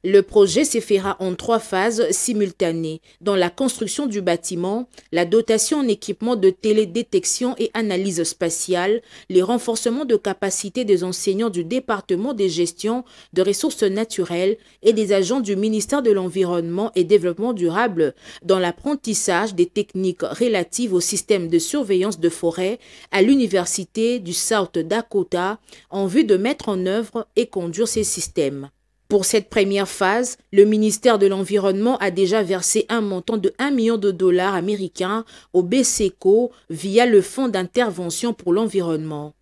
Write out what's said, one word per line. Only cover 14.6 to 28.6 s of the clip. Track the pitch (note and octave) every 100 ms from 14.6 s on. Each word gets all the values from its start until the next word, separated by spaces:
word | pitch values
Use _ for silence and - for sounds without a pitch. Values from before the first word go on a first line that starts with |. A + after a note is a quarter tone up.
| _ _
et | G#3
des | A3 G#3
agents | G3 F#3 C4
du | G3+ G3
ministère | A3 G#3+ G3+ C#4+
de | A#3+
l'Environnement | G3 F#3 F3+ F3+ F3 E3+ F3 G#3+
et | -
Développement | E3+ G#3 F3 E3+ A3+
durable | A3 E3+ F3+ A#3+ E3+ D3+ - - -
dans | E3+ F#3+
l'apprentissage | F3 - C#4 D4 - G3+ - F3 G#3+ F#3
des | F3
techniques | - G3+ F#3+ F#3+ F3
relatives | - - A#3+ G#3 F3 - A#3+
au | F3+
système | E3 F#3+ - G3+ E3+
de | E3+
surveillance | D#3+ D4 G#3+ F#3+ G3 E3+
de | E3
forêt | E3 E3+ E3+ F#3 A#3+ - - -
à | G3
l'université | G#3 C#4 A3+ F#3+ F3 - F3+ - A3+ B3
du | F3
South | F3 - A3 F#3 F3
Dakota | E3 G#3+ A3+ G3+ F3+ F3+ F3+ A3 _ - _
en | F#3+ G3
vue | G#3+ G#3+
de | F#3+
mettre | A3+ D4+ -
en | F#3+ F#3
œuvre | G3+ A3 A#3 - -
et | A#3+
conduire | G3 F3 E3+ A3+
ces | A3
systèmes. | G3+ - - - C#3 C#3